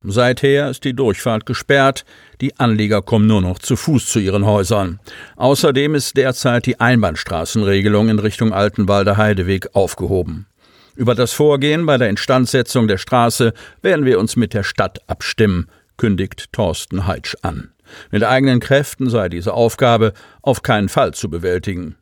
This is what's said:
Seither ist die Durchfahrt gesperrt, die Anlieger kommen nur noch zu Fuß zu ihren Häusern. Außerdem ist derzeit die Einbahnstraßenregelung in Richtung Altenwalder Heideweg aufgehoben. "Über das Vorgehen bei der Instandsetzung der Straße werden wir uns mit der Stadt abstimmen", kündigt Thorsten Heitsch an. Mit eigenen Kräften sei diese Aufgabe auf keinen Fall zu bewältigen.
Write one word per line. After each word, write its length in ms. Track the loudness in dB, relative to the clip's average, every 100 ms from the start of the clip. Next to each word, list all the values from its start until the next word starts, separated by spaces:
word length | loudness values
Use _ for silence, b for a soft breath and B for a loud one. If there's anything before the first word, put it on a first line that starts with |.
Seither 680 | -2 0 0 2 2 2 0
ist 120 | -6
die 120 | -6 -2
Durchfahrt 500 | -2 0 -2 -4 -4
gesperrt, 600 | -8 0 2 2 0 -14 b b b
die 160 | -8 -2
Anlieger 460 | 0 0 0 0
kommen 240 | 0 2 4
nur 120 | 4
noch 200 | 0 -4
zu 160 | -4 -2
Fuß 320 | 0 0 0
zu 100 | -2
ihren 300 | 0 0 2
Häusern. 520 | 2 2 -2 -2 -8 B B B -2
Außerdem 580 | 0 2 2 2 0
ist 240 | -2 -2 0
derzeit 480 | 0 0 0 0 -2
die 140 | 0
Einbahnstraßenregelung 1300 | 2 2 2 -4 -6 -6 -4 -2 2 2 2 2 2
in 80 | 2
Richtung 340 | 0 0 -2
Altenwalder 680 | 0 -2 0 0 2 2 2
Heideweg 580 | 2 0 0 -2 -2 -2
aufgehoben. 720 | -2 -2 -2 -2 -4 -10 -16 _ b b b -2
"Über 180 | 0
das 200 | 0 -2
Vorgehen 520 | 2 2 4 2 0 2
bei 140 | 2
der 100 | 2
Instandsetzung 760 | -2 0 0 2 0 0 0 0
der 100 | 0
Straße 560 | 0 2 2 2 0 B B B
werden 200 | 0 2
wir 160 | 2 2
uns 160 | 2 0
mit 200 | -2 -2
der 80 |
Stadt 440 | -4 -4 -4 -6 -12
abstimmen", 600 | -10 -8 0 2 2 -4 b b -4
kündigt 540 | 0 0 -4 -8 -12
Thorsten 540 | -4 -2 -2 -6 -4 -4
Heitsch 300 | -6 -8 -8
an. 260 | -8 -8 -14 _ B B B
Mit 140 | -2
eigenen 360 | 2 2 4 2
Kräften 480 | 2 0 0 -4 -2
sei 220 | 0 -2
diese 240 | -4 -4
Aufgabe 600 | 0 0 2 2 4 2 B B B
auf 220 | -2 -2
keinen 260 | 0 0 0
Fall 240 | 0 -2
zu 160 | -2 -8
bewältigen. 680 | -4 -2 -2 -4 -8 -10 -16